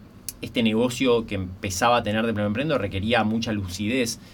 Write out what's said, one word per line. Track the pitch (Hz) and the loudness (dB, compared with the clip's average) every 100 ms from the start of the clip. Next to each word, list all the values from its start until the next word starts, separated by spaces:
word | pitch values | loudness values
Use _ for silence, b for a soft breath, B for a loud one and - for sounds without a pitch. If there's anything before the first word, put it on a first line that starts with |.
| - - - - | -10 -18 -16 -12
este | 117 127 | -6 0
negocio | 113 110 127 120 131 117 - | 2 2 2 2 2 2 0
que | 101 | -4
empezaba | 90 92 101 - 120 120 | -6 -6 -6 0 4 4
a | |
tener | 113 110 113 | 2 0 0
de | |
Pleno | 107 104 | 0 0
Emprendo | 107 156 135 | 0 0 -2
requería | 98 95 104 120 | -2 -2 2 2
mucha | 107 113 113 | 2 0 -2
lucidez. | 104 92 90 104 131 113 - B | -4 -4 -4 -2 0 -2 -4 B